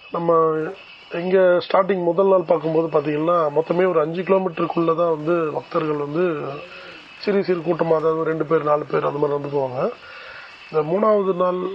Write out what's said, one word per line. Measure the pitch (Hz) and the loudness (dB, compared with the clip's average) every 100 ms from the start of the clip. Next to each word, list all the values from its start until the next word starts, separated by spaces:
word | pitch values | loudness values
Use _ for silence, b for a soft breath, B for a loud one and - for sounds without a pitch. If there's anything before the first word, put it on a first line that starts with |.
| - | -10
நம்ம | 175 170 165 160 156 160 196 - - - | -4 2 2 2 0 -4 -8 -18 -20 -12
இங்க | 175 180 190 | -6 0 4
ஸ்டார்டிங் | 185 175 - - 190 196 | 6 4 2 0 2 2
முதல் | 170 170 196 | 0 2 4
நாள் | 190 | 4
பார்க்கும்போது | 170 170 156 160 165 156 | 4 0 2 0 2 0
பாத்தீங்கன்னா, | 147 147 160 175 156 143 | 0 -2 0 2 2 0
மொத்தமே | 160 175 185 | 0 2 2
ஒரு | 165 | 2
அஞ்சு | 151 165 | 0 -2
கிலோமீட்டருக்குள்ள | 175 190 185 165 170 - 165 160 | 2 2 2 -2 -4 0 0 2
தான் | 170 160 | 0 0
வந்து | 151 170 156 | 0 0 0
பக்தர்கள் | 143 135 170 156 147 | -4 -4 -4 -2 -2
வந்து | 143 151 180 151 139 143 - B B B B - | -4 -2 0 -2 -6 -10 -14 B B B B -10
சிறு | - 196 | -2 -2
சிறு | 180 180 | 0 -2
கூட்டமா, | 160 165 165 160 | 0 0 2 2
அதாவது | 160 160 | 2 0
ரெண்டு | 156 160 | -2 -2
பேர், | 151 160 | 0 0
நாலு | 147 151 | 2 0
பேர் | 147 151 | 0 -2
அந்த | 147 143 | -2 -2
மாதிரி | 147 143 | -2 -2
நடந்து | 143 143 | -2 -2
போவாங்க. | 131 127 185 - B B B B B B - | -2 -2 -4 -4 B B B B B B -6
இந்த | 156 151 180 | -2 0 2
மூணாவது | 220 214 190 | 2 2 0
நாள், | 175 180 180 180 | 0 0 -2 -6